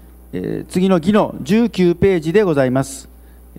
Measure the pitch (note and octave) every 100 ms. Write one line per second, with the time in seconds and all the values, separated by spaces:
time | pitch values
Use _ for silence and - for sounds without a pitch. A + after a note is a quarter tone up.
0 | - - - F2+ - - - F#3 F#3+ F3+
1 | F#3 G#3 D#3 - C3+ A3 A#3 F#3 F3 F3
2 | G3 F3+ D#3 G3 G3 C#3 C3 C3 C3 -
3 | - - - - -